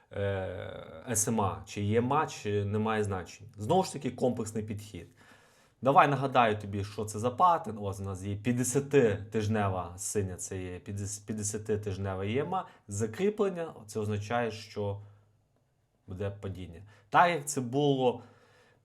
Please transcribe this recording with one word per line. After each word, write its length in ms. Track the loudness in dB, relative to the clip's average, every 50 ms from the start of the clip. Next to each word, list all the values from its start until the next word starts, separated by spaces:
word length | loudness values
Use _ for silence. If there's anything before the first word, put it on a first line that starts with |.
| _ -10
е, 920 | -6 -2 -2 -2 -2 -2 -4 -6 -6 -8 -10 -10 -12 -12 -14 -16 -16 -12 -6 -4
С 180 | 0 0 0 0
М 120 | 2 0
А, 220 | 0 0 -2 -6 -10
чи 140 | -8 -6 -2
Е 180 | 0 2 4 4
М 140 | 4 4
А, 140 | 2 2 0
чи 380 | 0 -4 -6 -4 0 0 0 0
немає 400 | 0 0 0 0 2 2 0 0
значення. 460 | 0 -2 -4 -6 -10 -14 -18 -20 -16 -12
Знову 280 | -6 0 2 4 4 2
ж 80 | 2
таки, 180 | -2 -6 -4 -4
комплексний 540 | -2 0 0 0 0 0 -4 -4 -4 -6 -6
підхід. 440 | -6 -6 -8 -10 -12 -12 -14 -14 -14 -20 -20 -20 -20 -20 -20 _ _ _ _ _ _ _ 0
Давай 260 | 4 6 8 8 8 8
нагадаю 500 | 6 2 2 2 4 6 6 6 4 2
тобі, 260 | -2 -4 -4 -4 -4
що 200 | -4 -4 -6 -6
це 140 | -4 -4 -2
за 120 | -2 0
паттерн. 480 | 2 4 6 6 6 4 0 -4 -8 -6
Ось 200 | -6 -6 -6 -4
у 40 | -6
нас 180 | -6 -6 -6
є 140 | -4 -6 -4
п'ятдесятитижнева 1600 | -2 0 0 0 2 2 2 0 0 2 4 6 6 6 6 4 2 -4 -4 -2 -2 0 2 2 2 2 2 0 -2 -4 -6 -8 -8
синя, 380 | -6 -4 -2 -2 -2 -2 -4
це 260 | -8 -8 -8 -8 -6
є 160 | -6 -8 -8 -10 -10 -8 -8 -6 -6 -6 -8 -10 -8
п'ятдесятитижнева 1000 | -8 -6 -4 -4 -4 -4 -4 -2 -2 -2 -2 -2 -4 -4 -4 -4 -4 -2 -2 -2
Е 140 | -2 -2 -2
М 160 | -2 -2 -4
А. 120 | -4 -6 -8 -14 -18 _ -8
Закріплення, 840 | -4 -4 -4 -4 -2 0 0 0 2 2 0 0 0 -4 -6 -8 -8 -14 -12
це 140 | -8 -6 -4
означає, 500 | -2 -2 -2 -2 -2 0 0 0 0 0
що 500 | -4 -6 -12 -10 -6 -4 -4 -4 -4 -6 -10 -16 -20 -20 _ _ _ _ _ _ _ _ _ _ _ _ _ _ _ _ _ -12
буде 220 | -8 -6 -6 -6
падіння. 520 | -6 -8 -8 -8 -8 -8 -10 -12 -14 -16 -18 -20 -20 -20 _ 2
Так, 220 | 6 6 6 6
як 180 | 4 0 -2 -4
це 120 | -4 -2
було 600 | -2 0 2 2 4 4 4 4 4 2 2 0 -6 -16 -20 -20 _ _ _ _ _ _ _ _ _